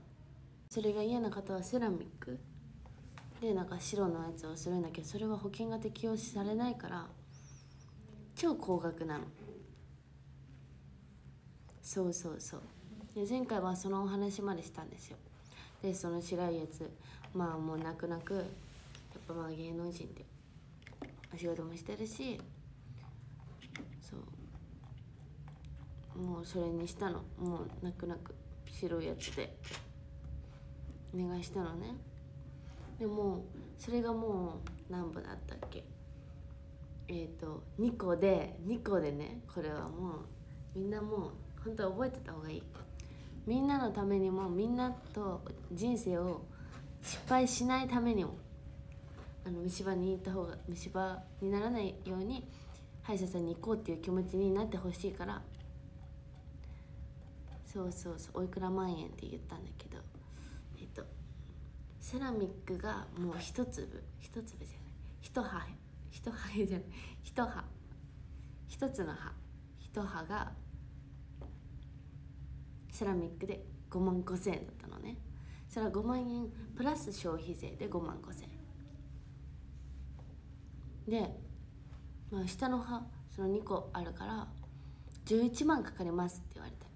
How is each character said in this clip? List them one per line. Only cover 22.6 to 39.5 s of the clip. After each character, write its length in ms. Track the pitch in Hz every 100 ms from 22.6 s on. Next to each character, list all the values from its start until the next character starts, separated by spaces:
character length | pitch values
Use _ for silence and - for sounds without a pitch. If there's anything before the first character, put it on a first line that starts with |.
| - - - - - - - - - - - - - -
そ 160 | - - - - - - - - - - - - - - - - - - - - -
う。 40 | 180
も 180 | 180 170
う 40 |
そ 160 | 170 185
れ 80 | 170
に 180 | 170 175
し 60 |
た 180 | - 190
の。 140 | 165 - -
も 220 | 175 170
う 100 | - -
泣 160 | 180 180
く 100 | 170
泣 160 | 190
く 120 | - - - - -
白 340 | - 180 165
い 60 | 160
や 100 | 156
つ 180 | -
で 220 | - - - - - - - - - - - - - - - - - -
お 20 | 185
願 240 | 180 180
い 20 |
し 60 | 170
た 140 | 196
の 120 | 170 170
ね。 180 | 214 254 - - - - - - - - - -
で 80 | 214
も、 400 | 208 202 180 - - - -
そ 120 | -
れ 120 | 240
が 100 | 233
も 480 | 226 226 190 175 165 - - -
う 40 |
何 180 | 180 170
本 120 | 170
だ 100 | -
っ 60 | - -
た 80 |
っ 40 | - -
け？ 140 | - - - - - - - - - - - - - -
え 40 |
ー 160 | 175 165 170
と、 220 | 160 156 - -
二 140 | 233
個 240 | - 190 175
で、 420 | 196 180 151 -
二 160 | 175 233
個 180 | 214 190
で 120 | 151
ね、 280 | 143 151 - -